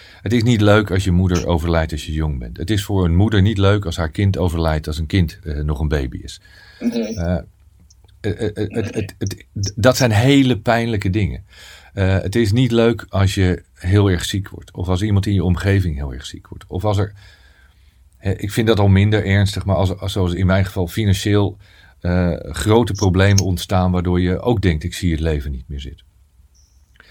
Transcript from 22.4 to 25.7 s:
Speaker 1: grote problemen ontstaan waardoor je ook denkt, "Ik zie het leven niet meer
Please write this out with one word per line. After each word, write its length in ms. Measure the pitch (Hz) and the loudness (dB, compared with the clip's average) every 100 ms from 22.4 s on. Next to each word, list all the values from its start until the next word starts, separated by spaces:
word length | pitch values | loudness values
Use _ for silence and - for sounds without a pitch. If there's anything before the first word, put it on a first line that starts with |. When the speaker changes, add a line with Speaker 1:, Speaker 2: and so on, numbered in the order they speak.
Speaker 1:
grote 520 | - 82 107 113 113 | -6 -4 2 4 2
problemen 520 | 98 98 90 98 98 | 0 2 4 4 4
ontstaan 460 | 92 85 - 95 92 | 0 -4 -2 0 0
waardoor 280 | 90 90 90 | 0 0 0
je 200 | 90 90 | 0 -2
ook 220 | 120 110 | -2 0
denkt, 220 | 95 78 | 0 0
"Ik 100 | 85 | -4
zie 160 | - 90 | -4 -2
het 100 | 80 | -2
leven 300 | 82 73 71 | -2 -2 -4
niet 180 | 65 | -10
meer 120 | - | -12